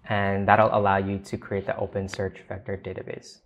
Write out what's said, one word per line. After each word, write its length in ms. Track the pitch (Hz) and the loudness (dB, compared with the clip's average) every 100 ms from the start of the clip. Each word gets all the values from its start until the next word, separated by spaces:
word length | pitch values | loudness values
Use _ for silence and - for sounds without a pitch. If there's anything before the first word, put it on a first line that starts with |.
| - | -2
And 400 | 104 98 98 98 | -2 0 0 6
that'll 260 | 104 110 | 6 6
allow 220 | 110 101 98 | 4 4 2
you 220 | 98 98 | 0 -4
to 180 | - - | -6 -10
create 300 | - 98 95 | -4 -6 -4
the 100 | 107 | -6
open 320 | 101 101 95 | -4 -4 -6
search 340 | - 95 - - | -6 -6 -8 -12
vector 280 | 98 101 98 | -12 -8 -8
database. 580 | 95 92 - - - - | -8 -10 -10 -12 -14 -20